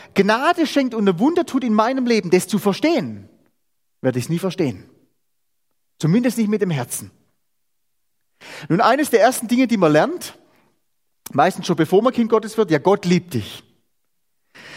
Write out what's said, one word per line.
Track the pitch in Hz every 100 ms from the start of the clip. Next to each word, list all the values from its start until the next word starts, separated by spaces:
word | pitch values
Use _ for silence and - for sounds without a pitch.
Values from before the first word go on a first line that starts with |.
| -
Gnade | - 196 226 302 349 302
schenkt | 285 254
und | 220 202
ein | 170
Wunder | 262 349 -
tut | 254
in | 240
meinem | 214 220 269
Leben, | 240 220 180
das | 180 -
zu | 202
verstehen, | 202 185 311 320 131 104 98 _ _ _ _ _ _ -
werde | 127 123
ich's | 120
nie | 170
verstehen. | 190 - 147 92 - _ _ _ _ _ _ _ _ _ _ -
Zumindest | 156 208 247 226
nicht | 208
mit | 208
dem | 190
Herzen. | 143 120 - 98 _ _ _ _ _ _ _ _ _ _ _ _ _ - - 151
Nun, | 170
eines | 208 269 302
der | 214
ersten | 226 247 214
Dinge, | 247 254
die | 220
man | 165
lernt, | 151 220 349 - - _ _ _ _ _ _ _ _ -
meistens | 131 165 - 170
schon | 160
bevor | 156 185
man | 247
Kind | 240 226
Gottes | 220 214 226
wird, | 196
ja, | 151
Gott | 175 202
liebt | 175 175 180
dich. | 120 95 - _ _ _ _ _ _ _ _ _ - -